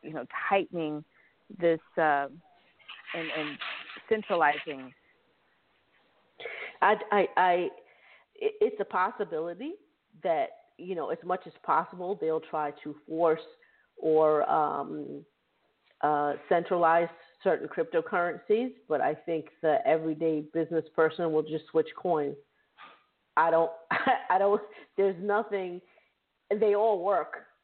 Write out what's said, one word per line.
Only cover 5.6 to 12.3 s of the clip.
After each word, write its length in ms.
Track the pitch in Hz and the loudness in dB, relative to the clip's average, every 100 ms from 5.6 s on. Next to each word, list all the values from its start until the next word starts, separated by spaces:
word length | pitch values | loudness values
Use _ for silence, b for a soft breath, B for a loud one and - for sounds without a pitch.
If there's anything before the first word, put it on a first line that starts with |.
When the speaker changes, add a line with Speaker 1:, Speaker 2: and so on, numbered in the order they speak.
| _ _ _ _ _ _ _ _ B B B B | _ _ _ _ _ _ _ _ B B B B
Speaker 2:
I, 140 | 190 214 - | 2 2 2
I, 160 | 208 185 - | 2 2 4
I, 160 | 185 180 175 - _ b b b b - | 4 4 0 -6 _ b b b b -6
it, 180 | 143 - | -6 0
it's 180 | 220 - | 0 0
a 60 | 202 | -4
possibility 880 | 196 185 247 190 160 170 170 269 403 _ _ _ _ | -2 -2 -2 -6 -4 -6 -8 -12 -12 _ _ _ _
that, 260 | 185 156 135 - _ _ | -2 0 0 -6 _ _
you 160 | 180 | -8
know, 160 | 180 131 | -6 -4
as 80 | 160 175 | -6 -4
much 160 | 180 - | -6 -6
as 60 | - | -16
possible, 540 | - 156 175 180 180 202 | 0 0 0 -8 -6 -4
they'll 220 | 160 | -2